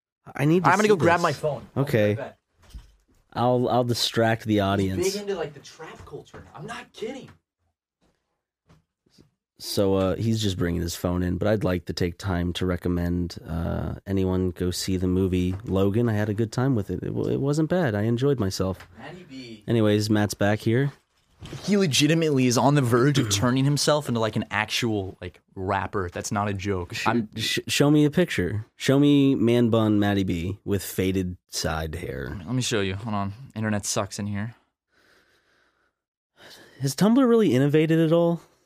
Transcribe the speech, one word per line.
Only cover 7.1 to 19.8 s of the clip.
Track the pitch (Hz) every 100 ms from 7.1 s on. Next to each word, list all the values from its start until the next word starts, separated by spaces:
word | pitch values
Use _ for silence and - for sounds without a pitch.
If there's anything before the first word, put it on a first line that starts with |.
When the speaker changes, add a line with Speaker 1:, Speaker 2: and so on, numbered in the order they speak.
| 262 165 - _ _ _ _ _ _ _ _ _ _ _ _ _ - _ _ _ _ _ _ _ _
Speaker 1:
So, | - - 98 95
uh, | 95 90
he's | 113 113
just | 107 92
bringing | 87 85
his | 85 -
phone | 90 90
in, | 90 90
but | 101
I'd | 110
like | 92 92 -
to |
take | 87 90 85
time | 98 87 87
to | 87 92
recommend, | 90 90 87 87 87 87 - -
uh, | 82 85 85 80 - -
anyone | 98 95 92 92
go | 90 90
see | 90 - 92
the | 92
movie | 90 95 90 90 95 113
Logan. | 95 101 101 120
I |
had | 104 107
a |
good | 101 113
time | - 131
with | 123 95
it. | 90
It, | -
w-, | 113 101
it | 123
wasn't | 135 147 156
bad. | 180 151
I | 104
enjoyed | 110 117 139 135
myself. | 98 - 95 92 - -
Speaker 2:
Matty | - - -
B. | 131 123 113 -
Speaker 1:
Anyways, | 117